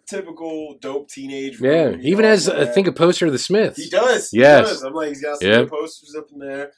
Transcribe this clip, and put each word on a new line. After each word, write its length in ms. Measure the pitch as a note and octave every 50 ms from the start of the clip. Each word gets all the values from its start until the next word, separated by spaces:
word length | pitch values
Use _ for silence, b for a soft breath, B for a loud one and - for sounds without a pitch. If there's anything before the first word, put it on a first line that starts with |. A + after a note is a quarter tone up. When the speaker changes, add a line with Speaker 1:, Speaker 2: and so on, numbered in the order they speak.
| _
Speaker 1:
typical 720 | - G3+ F#3+ F3 E3 D#3+ D#3+ E3 D#3+ D#3+ D#3 D#3 D3 C#3 A#2+
dope 280 | B2+ C3+ C#3 C#3+ C#3+ -
teenage 500 | - C#3 C3+ C3+ C#3 C3+ C3+ C3+ A#2+ A2
Speaker 2:
Yeah, 220 | B2+ C3+ D3+ E3 D#3
Speaker 1:
room, 160 | A#2+ B2+ B2+
you 100 | B2+ D3
Speaker 2:
even 120 | F#3+ G#3+ A3
Speaker 1:
know, 60 | A3
Speaker 2:
has, 180 | A3 F#3+ D3 F#3+
Speaker 1:
all 60 | F3
Speaker 2:
I 100 | - C#3+
Speaker 1:
that. 80 | - -
Speaker 2:
think, 140 | F#3+ G3
a 40 | E3+ -
poster 320 | - E3 F3 F3 - F3+
of 60 | D#3+ C3+
the 60 | A#2
Smiths. 420 | - - F#3 G#3+ G#3+ C#3 - -
Speaker 1:
He 80 | D#4 -
does. 400 | F3 G3 A#3 B3+ A3+ - - -
He 100 | G#2 A2+
Speaker 2:
Yes. 280 | C3 C#3+ D3 C3 A2 G#2+
Speaker 1:
does. 140 | - - -
I'm 100 | C3+ D#3
like, 160 | D#3+ D#3 D3
he's 120 | C#3 C3+
got 180 | D3 D3 D3 -
some 100 | F2+ G2
Speaker 2:
Yep. 200 | A2 A#2+ B2 -
Speaker 1:
posters 460 | D3 D3+ D#3+ D#3 - - _ - D3
up 100 | D#3 D3+ _
in 80 | D3 C#3+
there. 320 | C#3 C#3 C3+ C#3 C#3+ C#3+ _